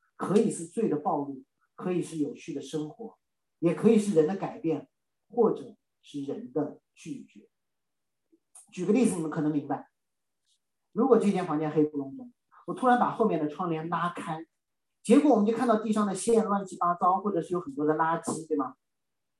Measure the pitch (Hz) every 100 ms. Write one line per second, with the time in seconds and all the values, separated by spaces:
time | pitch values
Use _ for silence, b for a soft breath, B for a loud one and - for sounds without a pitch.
0 | _ - 120 208 202 - 165 233 180 147
1 | 196 147 139 135 - _ _ - 180 175
2 | 147 160 131 117 - 139 - 156 151 -
3 | - - _ _ _ - 165 156 214 214
4 | 202 165 151 196 151 - 165 143 - _
5 | _ _ _ 240 208 - - - _ _
6 | - 147 135 117 123 156 139 - _ -
7 | 170 - - - - _ _ _ _ _
8 | _ _ _ _ _ - - 185 175 240
9 | 208 175 156 165 151 151 135 135 - _
10 | _ _ _ _ _ _ _ _ _ 196
11 | 262 220 202 180 165 151 156 156 151 143
12 | 135 135 123 _ _ b b - 254 240
13 | 165 - 208 160 151 - 180 156 165 170
14 | 175 - - 160 - _ _ _ _ _
15 | - 277 294 214 208 226 247 214 226 214
16 | 202 185 233 226 202 202 190 - 175 175
17 | 180 190 202 165 156 170 143 135 151 156
18 | 165 165 - - - 143 131 - _ _
19 | _ _ _